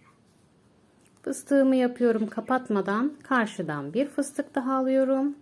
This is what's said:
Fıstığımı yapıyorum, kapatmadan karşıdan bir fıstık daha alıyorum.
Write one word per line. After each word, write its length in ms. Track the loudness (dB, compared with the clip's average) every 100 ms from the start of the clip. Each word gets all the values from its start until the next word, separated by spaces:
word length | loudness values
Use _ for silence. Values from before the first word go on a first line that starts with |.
| _ _ _ _ _ _ _ _ _ _ _ _
Fıstığımı 520 | -8 -8 2 4 4 4
yapıyorum, 520 | 2 2 2 2 -2
kapatmadan 840 | -4 -2 -2 0 0 0 0 -2 -4
karşıdan 680 | -2 0 0 -4 -6 -6 -4
bir 140 | -2 -2
fıstık 480 | -2 -4 -6 -6 -4
daha 200 | -2 0
alıyorum. 600 | 2 2 2 2 -2 -4